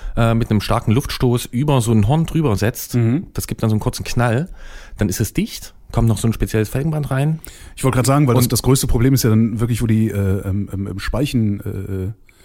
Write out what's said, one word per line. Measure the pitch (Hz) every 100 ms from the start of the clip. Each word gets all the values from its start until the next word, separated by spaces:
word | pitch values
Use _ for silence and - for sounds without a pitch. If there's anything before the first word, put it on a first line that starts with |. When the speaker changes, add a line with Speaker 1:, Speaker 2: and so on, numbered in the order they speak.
| - -
Speaker 1:
äh, | 117
mit | 113 113
einem | 107
starken | - 110 -
Luftstoß | 113 - - 127 120 -
über | 120 147 135
so | 113
ein | 110 101
Horn | 156 165
drüber | 165 147 98
setzt. | 101 - - 123
Speaker 2:
Mhm. | 113 139 -
Speaker 1:
Das | - -
gibt | 117
dann | 113
so | 107
einen |
kurzen | - -
Knall. | - 120 117 117 180 - - - - -
Dann | 107
ist | 92
es | 110
dicht, | - 214 - - - -
kommt | - 113
noch | 104
so | 113
ein |
spezielles | 104 107 110 107
Felgenband | 131 156 151 135
rein. | 135 147 160 - - - -
Speaker 2:
Ich |
wollte | 131 120
gerade | 117
sagen, | 139 143
weil | 117
das, | 123
Speaker 1:
Und |
Speaker 2:
das | 117
größte | - 135 123
Problem | 120 127
ist | 135
ja | 117
dann | 110 113 107
wirklich, | 117 113
wo | 120
die, | 110 110
äh, | 101 98 98 98
ähm, | 98 98
ähm, | 95 98 95
Speichen, | - 110 143 123 107 101
äh, | - 101 98 98 95 107 - _